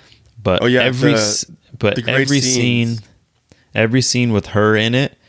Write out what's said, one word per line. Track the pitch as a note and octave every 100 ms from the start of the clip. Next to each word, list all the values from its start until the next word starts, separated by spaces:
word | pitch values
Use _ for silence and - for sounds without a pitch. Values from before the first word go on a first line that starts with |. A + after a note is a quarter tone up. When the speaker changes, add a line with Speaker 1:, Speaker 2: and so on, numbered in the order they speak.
| _ _ _ -
Speaker 1:
But | - F2+
Speaker 2:
Oh, | B2
yeah, | B2
Speaker 1:
every | B2 B2+ C#3
Speaker 2:
the, | A2+
Speaker 1:
s-, | G#2 G#2 - - _ A#2
but | G#2+ B2+
Speaker 2:
the |
great | A2+ C3
Speaker 1:
every | C3+ C#3
Speaker 2:
scenes. | B2+ B2+ B2 A#2+ A#2 A2+
Speaker 1:
scene, | - _ _ _ _ - _
every | A2 A2+ C3
scene | - B2 A#2+
with | G#2 -
her | G#2 G#2+ G#2+
in | A2+
it | B2+ C#3+ -